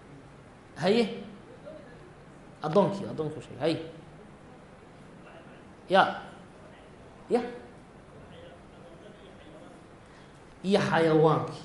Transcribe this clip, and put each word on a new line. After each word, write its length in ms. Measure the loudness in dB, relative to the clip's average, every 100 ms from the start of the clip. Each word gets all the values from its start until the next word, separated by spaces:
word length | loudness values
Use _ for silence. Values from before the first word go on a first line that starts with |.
| -20 -20 -20 -20 -20 -20 -18 -2
Haye. 280 | 2 2 2 -4 -14 -18 -20 -20 -18 -18 -18 -20 -20 -20 -20 -20 -20 -10
Addoonkii, 420 | 0 2 2 0 -6
addoonkii 280 | -6 -6 -8
u 40 |
sheegay. 180 | -12 -4
Haye. 180 | -2 -2 -6 -16 -20 -20 -20 -20 -20 -20 -20 -20 -20 -20 -20 -20 -20 -20 -20 -20 -20 -16 2
Ya. 140 | 4 4 0 -12 -18 -20 -20 -20 -20 -20 -20 -20 -16 -2
Ya. 100 | -2 -2 -10 -16 -20 -20 -20 -20 -20 -20 -20 -20 -20 -20 -20 -20 -20 -20 -20 -20 -20 -20 -20 -20 -20 -20 -20 -20 -20 -20 -20 -20 -10
Iyo 180 | 0 2
xayawaankii. 800 | 4 4 6 6 6 4 -2 -8